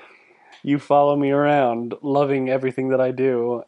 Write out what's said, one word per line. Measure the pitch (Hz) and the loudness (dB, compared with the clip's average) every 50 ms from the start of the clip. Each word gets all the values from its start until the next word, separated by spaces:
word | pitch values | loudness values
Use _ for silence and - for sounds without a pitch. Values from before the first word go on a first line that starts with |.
| - - - _ _ _ _ _ _ - - - | -20 -20 -20 _ _ _ _ _ _ -20 -20 -10
you | - 139 143 143 | -4 -2 -2 -2
follow | - - 143 143 143 143 143 | 0 2 4 4 4 4 2
me | 143 143 139 | 2 0 0
around, | 139 143 147 147 147 143 135 120 117 117 120 120 120 - | 2 2 2 2 2 2 2 0 0 -2 -6 -8 -10 -10
loving | - 147 139 143 143 139 139 135 131 131 | -6 -2 0 0 0 0 0 -2 -2 -2
everything | 131 135 131 135 127 - 131 131 | -2 -2 -2 -4 -4 -4 -2 -2
that | 131 131 | 0 0
I | 127 127 | 0 0
do, | 127 127 131 135 127 120 117 120 120 117 - | 0 0 0 0 0 0 -2 -2 -4 -6 -6